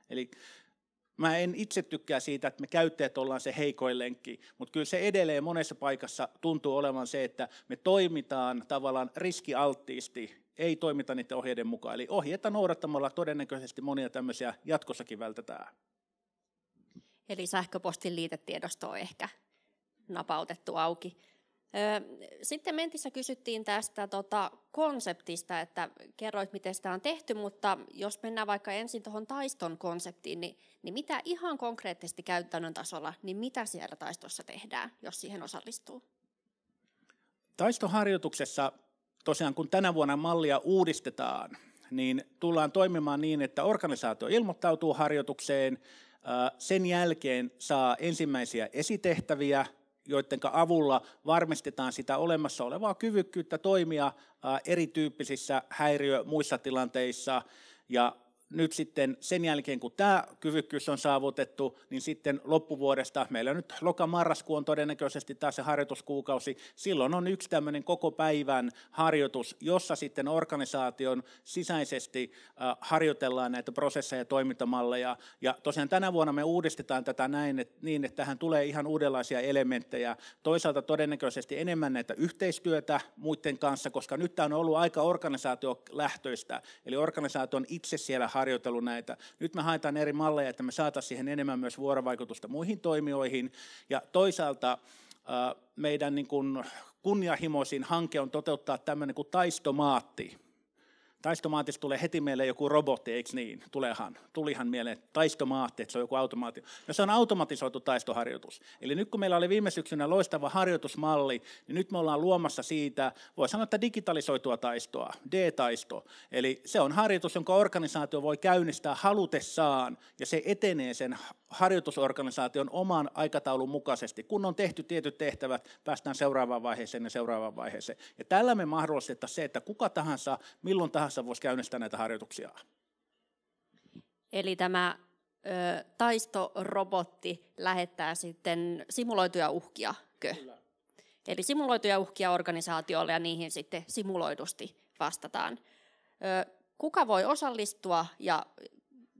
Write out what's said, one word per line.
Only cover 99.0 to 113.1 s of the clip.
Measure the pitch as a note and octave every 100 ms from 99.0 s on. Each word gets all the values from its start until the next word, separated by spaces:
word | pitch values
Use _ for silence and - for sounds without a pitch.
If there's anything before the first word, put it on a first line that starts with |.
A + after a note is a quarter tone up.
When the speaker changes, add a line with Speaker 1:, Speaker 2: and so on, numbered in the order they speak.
| C#3+
Speaker 1:
kuin | C3 C#3+
taistomaatti. | F3+ F3+ E3 C#3+ C#3 D3 B2+ - - G2+ - _ _ _ _ _ _ _ _
Taistomaatista | D#3 E3 D#3+ D3+ D3 C3+
tulee | C#3+ C3+
heti | D#3+ E3+
meille | D3 C3 C3+
joku | B2 C#3+
robotti, | D3+ D3 B2+ -
eiks | A#2 A#2
niin? | B2+ A#2 G#2+ -
Tulehan, | C#3+ B2+ A2+ G#2 - -
tulihan | - D3 C3+ A#2+
mieleen | B2 A#2 G#2+ _
taistomaatti, | D#3 D#3+ - C3 C3+ A#2+ -
että | A2+
se | B2
on |
joku | A#2+
automaatio. | C3 C3 A#2+ A#2+ A2+ - - -
No |
se | D#3
on | G3+
automatisoitu | A3 A#3 F#3+ D3+ C#3 C3 B2+
taistoharjoitus. | B2+ B2 - A#2+ A#2 B2+ - - - -
Eli | B2+
nyt | D3+ G3+
kun | A3
meillä | G3 F3
oli | F3
viime | G#3 G3+
syksynä | E3+ - D#3 D3
loistava | F#3 F#3 D#3 C#3
harjoitusmalli, | F#3+ F#3 E3+ C#3+ - D#3 D3+ C#3 A#2+ - - -
niin |
nyt | D#3+ F#3
me | F#3
ollaan | D#3+ D3
luomassa | F3 F3+ D#3+ -
siitä, | B2 D#3 D3 B2 C3